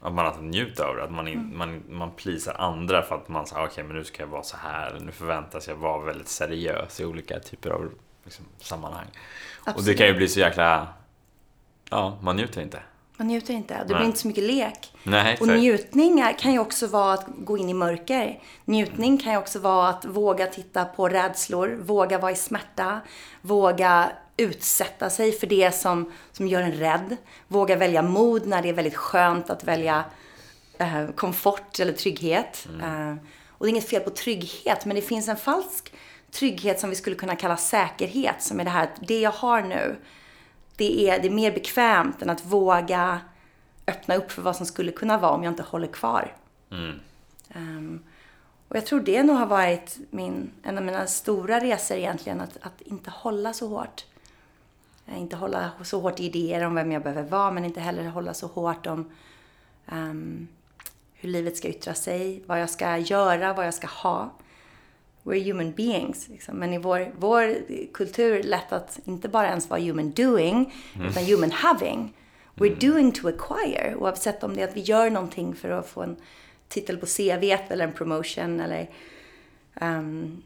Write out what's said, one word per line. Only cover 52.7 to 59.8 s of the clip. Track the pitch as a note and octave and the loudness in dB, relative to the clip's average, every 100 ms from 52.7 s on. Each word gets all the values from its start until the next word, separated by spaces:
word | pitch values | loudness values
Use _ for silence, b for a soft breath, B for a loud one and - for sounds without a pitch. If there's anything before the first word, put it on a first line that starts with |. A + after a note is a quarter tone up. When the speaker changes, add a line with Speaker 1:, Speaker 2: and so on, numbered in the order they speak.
| - | -16
Speaker 2:
inte | - G3+ - | -14 -12 -12
hålla | - A#3+ G#3 G#3+ | -10 -6 -4 -4
så | A3+ A3+ | -6 -8
hårt. | G#3 - - - b b b b b b b b b - | -8 -8 -14 -20 b b b b b b b b b -16
Eh, | F#3 | -12
inte | F3 F3 | -10 -6
hålla | F#3+ F#3+ F3 - | -4 -4 -4 -8
så | F3+ G3 | -6 -2
hårt | F3+ F3 | -2 -2
i | F3 | -4
idéer | E3+ E3 F3 E3+ | -2 -2 -2 0
om | E3 | 0
vem | D#3+ | 0
jag | D#3 | -2
behöver | C#3+ C#3+ C#3+ | -4 -6 -2
vara, | F#3+ G3 | 0 2
men | F3+ F3 | 0 -6
inte | E3+ | -6
heller | E3+ F3 E3 | -6 -6 -6
hålla | E3+ F3 | -6 -8
så | E3 E3 | -8 -8
hårt | - E3+ E3 E3+ | -4 -4 -4 -6
om, | D#3+ D#3+ b b b b b b b | -8 -8 b b b b b b b